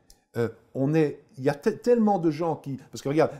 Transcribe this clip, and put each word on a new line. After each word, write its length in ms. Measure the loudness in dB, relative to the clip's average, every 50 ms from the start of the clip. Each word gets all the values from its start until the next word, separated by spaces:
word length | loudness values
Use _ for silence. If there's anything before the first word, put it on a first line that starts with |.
| _ -20 _ _ _ _ -4
Euh, 120 | -4 -2 -2 -4 -10 _ _ -6
on 220 | -4 -2 0 2
est, 280 | 2 2 0 -2 -8 -16 _ _
il 60 | -4 -2
y 60 | -2
a 40 | -2
te-, 160 | 0 -2 -4
tellement 480 | -4 0 0 2 4 4 4 2 2
de 140 | 2 0 0
gens 240 | -2 0 -2 -4 -4
qui... 220 | -4 -6 -8 -10 -10 -10 -14
Parce 140 | -16 -8 -6
que 60 | 0
regarde, 200 | 2 2 2 2 0 -4